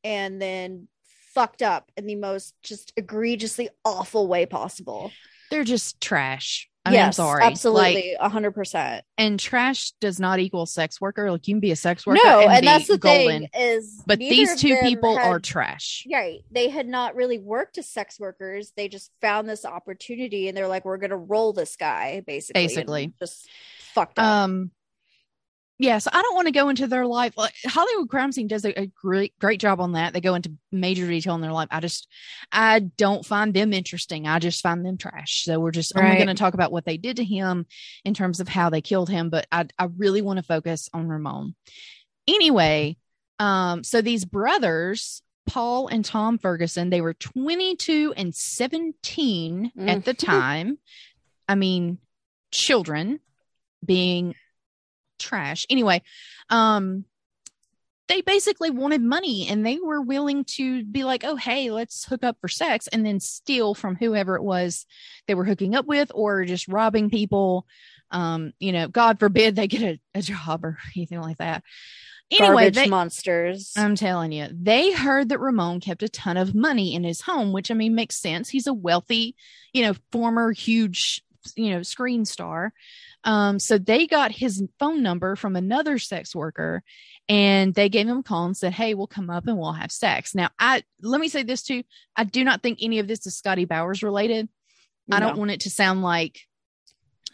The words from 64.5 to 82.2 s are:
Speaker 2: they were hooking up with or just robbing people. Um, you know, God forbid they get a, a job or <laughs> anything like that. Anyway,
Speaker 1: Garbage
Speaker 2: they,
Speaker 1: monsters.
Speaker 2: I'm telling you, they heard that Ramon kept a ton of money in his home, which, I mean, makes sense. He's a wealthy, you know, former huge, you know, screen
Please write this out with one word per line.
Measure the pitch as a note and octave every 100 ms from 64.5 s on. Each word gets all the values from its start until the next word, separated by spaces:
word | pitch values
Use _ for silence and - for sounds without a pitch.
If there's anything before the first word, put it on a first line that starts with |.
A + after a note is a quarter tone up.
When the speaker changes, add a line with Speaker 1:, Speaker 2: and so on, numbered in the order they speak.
| F3+ F3+ - - - - - -
Speaker 2:
they | F#3
were | F#3+
hooking | G3 G3 B3+
up | D4
with | C#4+ D4
or | G#3 G#3 G3 F3+
just | F3+ -
robbing | G3+ A3 G#3+ G#3
people. | A3 G#3 G3+ F#3+ F3+ - _ - _ _
Um, | F3+ E3 D#3+ D#3+ -
you | F#3+
know, | F3 E3
God | A#3 A3+ G#3+
forbid | G3+ G#3+ A3 G#3
they | G3
get | A3+
a, | G#3 D#3 _
a | G3
job | F#3 F#3 D#3+ E3 E3
or | D#3 -
<laughs> | F3+
anything | E3 E3+
like | D#3+ D#3+
that. | E3 D#3+ - - - - - - _
Anyway, | G4+ G4+ G4 F#3+
Speaker 1:
Garbage | A3
Speaker 2:
they, | G#3
Speaker 1:
monsters. | F#3+ E3+ - F#3+ E3+ F3 G3 - G#3
Speaker 2:
I'm | G#3 G3+
telling | G3 F3+ D#3+
you, | D3+ D3
they | E3+ F#3+ A#3+ F#4+
heard | F4 C#4 C#4 B3
that | C#4
Ramon | C4+ A3+ E3+ F3+
kept | F#3+ F#3
a | G#3
ton | - F#3+ F3+
of | F#3+
money | G#3+ D4+ A#3+ F#3
in | E3+ E3+
his | E3
home, | - D#4+ G3+
which, | F#3+ -
I |
mean, | A3+ A3 A3+
makes | A3 -
sense. | F3 E3+ F3
He's | C4+ C#4+
a |
wealthy, | A3+ F3 F3 - A3+ A3+ - - - _
you | C4
know, | A3 F#3+ _
former | A#3 A#3 A3+ A3+
huge, | G#3 A3+ A3+ G#3 F3+ - - - _ - -
you | A3
know, | F3
screen | - - B3 A#3+